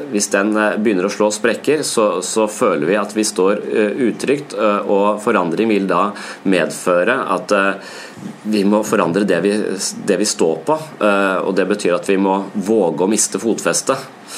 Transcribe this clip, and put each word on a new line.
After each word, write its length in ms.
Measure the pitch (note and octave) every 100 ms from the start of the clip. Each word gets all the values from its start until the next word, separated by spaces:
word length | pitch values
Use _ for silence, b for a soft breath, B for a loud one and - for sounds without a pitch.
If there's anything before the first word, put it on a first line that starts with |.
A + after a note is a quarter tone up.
| C#3+
hvis 180 | G#2 -
den, 240 | G2 G#2 G#2+
eh, 200 | G#2+ F2+
begynner 280 | A2 F#2 G2+
å 60 |
slå 180 | - G#2+
sprekker, 480 | G#2 A#2 G#2+ - D3+
så, 440 | C3 A#2+ G#2 F2
så 240 | - A2+ G#2+
føler 360 | - A2 D#2 D2+
vi 80 | G#2
at 180 | G2+
vi 80 | G#2+
står, 380 | G#2 - F#2+ G#2
eh, 340 | - A#2+ G#2 C3+ A2+
utrygt, 440 | - - D3 D3 G2+
eh, 320 | G#2+ G2+ G2
og 320 | G2 G2+ G#2
forandring 460 | A#2 G#2 E2+ E2 A2+
vil 180 | G2+ F#2+
da 240 | F2 G2+ B B B G2
medføre 840 | F#2 D#2 - F2+ F2 F#2 C3 G2
at, 220 | F2+ F#2
eh, 220 | G2+ G2 G2 B B B B G#2 - G#2+
vi 180 | G#2+
må 200 | G2 G#2+
forandre 440 | G#2 G#2+ E2+ F#2 G2+
det 140 | E2+
vi, 80 | G2 G#2 F2+ F#2 - - -
det 120 | F#2
vi 80 | G#2
står 380 | - E2 D#2+ -
på, 140 | D#3 - -
eh, 360 | G#2 G2+ G2 F2+ E2
og 100 | F#2+
det 120 | F#2
betyr 280 | G2+ F2+ F2
at 120 | -
vi 100 | F#2+
må 260 | G2 G2 F#2+ G#2
våge 500 | F#2 A2 E2+ D2+ F#2+
å 40 |
miste 300 | G#2 - G2
fotfestet, 600 | A2 F#2 E2+ E2 - C3 - - B